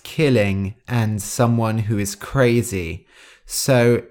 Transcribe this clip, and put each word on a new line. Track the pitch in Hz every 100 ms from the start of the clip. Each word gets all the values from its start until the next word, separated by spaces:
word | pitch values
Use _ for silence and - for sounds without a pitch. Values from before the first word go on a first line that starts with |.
killing | - - 151 120 101 98 95 - -
and | 120 110 107
someone | - - 120 117 110 110
who | 104 104
is | 98
crazy, | - - 139 123 120 113 95 82 85 - _ - - -
so | - - 123 120 117 -